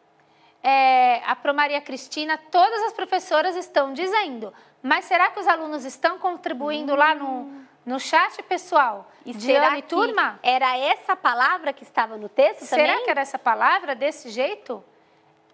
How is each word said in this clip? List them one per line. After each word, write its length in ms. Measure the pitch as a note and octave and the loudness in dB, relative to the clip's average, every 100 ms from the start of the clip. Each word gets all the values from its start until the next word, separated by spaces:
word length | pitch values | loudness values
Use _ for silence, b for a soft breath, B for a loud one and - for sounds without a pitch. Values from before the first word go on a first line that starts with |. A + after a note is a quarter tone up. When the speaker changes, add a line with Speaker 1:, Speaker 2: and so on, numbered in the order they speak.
| _ _ b b b b | _ _ b b b b
Speaker 1:
é, 580 | B3+ C4+ C4 B3+ B3+ A#3 - | 2 4 6 6 6 4 0
a 100 | B3+ | -2
Pro 180 | D4 | 0
Maria 280 | C#4+ C#4+ C#4+ | 2 0 -2
Cristina, 560 | D4 C4 - D4+ D4+ D#4 | -6 -10 -8 -8 -4 -4
todas 460 | - F#4 G4 A4+ | 0 4 4 2
as 100 | A4 | -4
professoras 600 | A4 F#4 F#4 F#4 D#4 F4+ F4+ | -4 -4 -4 0 0 0 -4
estão 380 | F4+ D#4+ C#4 | -2 -2 -2
dizendo. 600 | C4+ F#4 G#4+ F4 A#3+ G#3+ b b _ | -4 -2 -2 -2 -6 -12 b b _
Mas 240 | C4 E4 - | -2 -2 2
será 260 | F4 F#4+ | 2 2
que 80 | G4+ | 0
os 80 | F#4 | 0
alunos 360 | D#4+ D#4 D4+ B3+ | 0 -2 -8 -10
estão 320 | - E4 F#4 | -4 -2 -2
contribuindo 760 | F#4 F4 E4+ C4 D4 D4+ C#4+ C#4+ | -4 -6 -8 -6 -4 -4 -2 2
lá 200 | D4+ D4 | 2 2
no, 120 | C#4 | -4
Speaker 2:
Hum. 380 | C4 C#4 C#4 C4 _ A#3+ | -8 -10 -16 -20 _ -8
Speaker 1:
no 140 | C4 | -8
chat, 420 | - D#4+ G4+ - | 0 2 2 -2
pessoal? 640 | - F4+ - D#4+ B3+ G3+ - B - | -6 -6 0 2 2 -2 -12 B -14
Speaker 2:
E 80 | |
Speaker 1:
Diana 320 | G#3+ A#3+ C#4 D4+ | -8 2 4 4
Speaker 2:
será 120 | C#4+ | 0
Speaker 1:
e 40 | |
Speaker 2:
que 80 | C#4 | -2
Speaker 1:
turma? 500 | E4+ A#4 G#4 C4+ G#3 | -2 0 0 -2 -2
Speaker 2:
era 340 | A#3+ B3+ C4 B3+ | 0 2 2 0
essa 380 | C#4+ G#4 - F#4 | 0 -2 -2 0
palavra 580 | C#4 A#3+ C4+ F#4 D#4 | 0 2 2 2 -4
que 100 | C4+ | -8
estava 320 | - - A3 A3 | -4 -2 -2 -6
no 120 | G#3 | -6
texto 360 | - D4 G#4 C4 | 2 2 2 -2
Speaker 1:
Será 220 | B3+ D#4 | 2 2
Speaker 2:
também? 160 | A4+ | 2
Speaker 1:
que 60 | A#4+ | 0
era 120 | C#4+ | -2
essa 180 | C4+ C4 | -2 -2
palavra 560 | A#3+ A3 B3 F#4+ E4+ B3 | -2 2 2 2 -2 -4
desse 340 | C#4 D4 B3 | -4 -4 -10
jeito? 540 | A3 C#4+ G#4 - G#3+ - b b b b _ _ | -4 -4 -4 -10 -14 -14 b b b b _ _